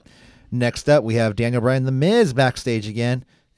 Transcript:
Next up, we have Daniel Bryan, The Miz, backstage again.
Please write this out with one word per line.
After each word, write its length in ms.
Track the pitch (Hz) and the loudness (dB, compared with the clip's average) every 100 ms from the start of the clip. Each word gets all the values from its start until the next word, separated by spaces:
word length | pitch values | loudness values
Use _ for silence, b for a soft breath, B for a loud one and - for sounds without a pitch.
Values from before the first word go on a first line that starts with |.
| _ b b b b | _ b b b b
Next 380 | 123 120 - 147 | -2 -2 -2 2
up, 140 | 147 | 2
we 120 | 110 117 | 2 0
have 200 | 110 104 | 0 0
Daniel 260 | 117 123 | -2 0
Bryan, 220 | 120 131 | 0 0
The 80 | 131 | 0
Miz, 420 | 131 165 240 180 | 0 2 2 2
backstage 540 | 123 131 - 127 110 104 | 2 0 0 -4 -4 -4
again. 380 | 110 120 127 - _ _ | -4 -2 -4 -8 _ _